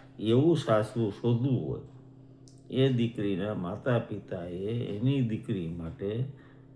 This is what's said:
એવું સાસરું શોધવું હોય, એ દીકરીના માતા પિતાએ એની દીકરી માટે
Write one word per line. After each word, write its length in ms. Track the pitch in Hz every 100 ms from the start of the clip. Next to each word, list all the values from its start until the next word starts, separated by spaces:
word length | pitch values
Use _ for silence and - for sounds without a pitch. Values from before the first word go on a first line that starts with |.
| - -
એવું 320 | 107 123 160 160
સાસરું 560 | - 107 110 120 107
શોધવું 560 | - 120 117 139 107 71
હોય, 120 | - - - - - - - - - -
એ 220 | 131 135
દીકરીના 640 | 120 113 - 101 90 104
માતા 440 | 101 90 104 131 117
પિતાએ 1000 | - 101 - 92 87 90 101 117 98 101
એની 260 | 127 139
દીકરી 460 | 113 107 - 98 82
માટે 560 | 85 82 - 101 113 127 - - - -